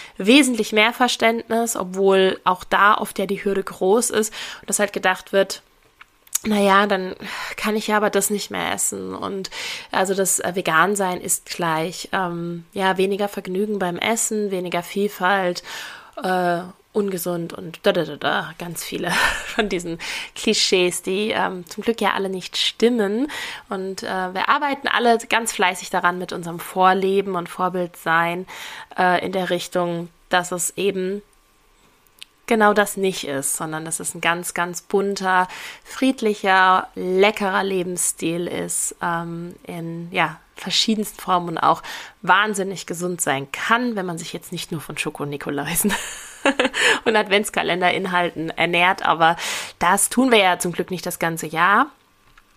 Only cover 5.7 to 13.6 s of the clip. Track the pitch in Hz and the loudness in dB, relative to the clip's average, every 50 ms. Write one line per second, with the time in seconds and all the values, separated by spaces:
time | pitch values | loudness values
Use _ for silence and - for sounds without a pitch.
5.7 | _ _ _ _ _ - - _ _ _ _ - - - - 220 214 202 202 196 | _ _ _ _ _ -20 -20 _ _ _ _ -8 -8 -6 -2 0 2 4 6 6
6.7 | 190 196 208 208 202 185 185 185 - - - - - - - - - - - 214 | 6 6 6 4 2 0 -2 -6 -8 -10 -10 -10 -10 -10 -10 -10 -8 -4 -2 -2
7.7 | 214 220 214 - 214 208 214 202 202 196 196 - 208 202 - - 202 180 170 - | -2 0 0 2 2 2 2 4 2 2 0 2 -2 -2 -4 -6 -4 -4 -2 -2
8.7 | - - - - 208 196 190 - - 92 - - 196 190 185 - - - - - | -2 -2 -2 -4 -4 -6 -8 -8 -8 -6 -6 -6 -6 -6 -8 -8 -10 -10 -10 -10
9.7 | - - - - - - 190 190 190 196 190 180 - - - - 175 190 175 175 | -10 -10 -8 -2 0 0 2 2 2 0 0 0 0 -2 -2 -2 -4 -2 -2 2
10.7 | 160 160 170 190 208 202 196 180 180 - - - - - - - - - 175 165 | 4 4 4 4 4 0 0 -2 -2 -4 -4 -4 -4 -4 -4 -10 -6 -4 -2 0
11.7 | 160 160 160 185 170 - - - - 196 185 175 170 170 170 170 175 170 165 _ | 0 0 -2 -4 -6 -8 -8 -4 -2 -2 -2 -2 -4 -4 -6 -6 -6 -8 -10 _
12.7 | - 202 190 190 185 185 190 196 202 190 202 202 - 202 190 185 185 190 | -4 0 0 0 2 2 2 2 2 0 -2 -2 -4 -6 -6 -4 -2 -2